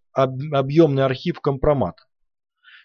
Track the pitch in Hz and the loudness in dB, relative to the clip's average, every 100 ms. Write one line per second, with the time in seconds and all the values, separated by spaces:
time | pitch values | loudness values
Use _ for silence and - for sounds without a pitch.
0 | _ - 135 131 151 143 139 147 160 135 | _ -2 -2 -2 -4 -4 0 4 4 4
1 | 135 127 175 160 151 139 147 143 170 - | 0 -2 -4 -4 -4 0 0 0 -2 -6
2 | _ _ _ _ _ _ - - | _ _ _ _ _ _ -20 -20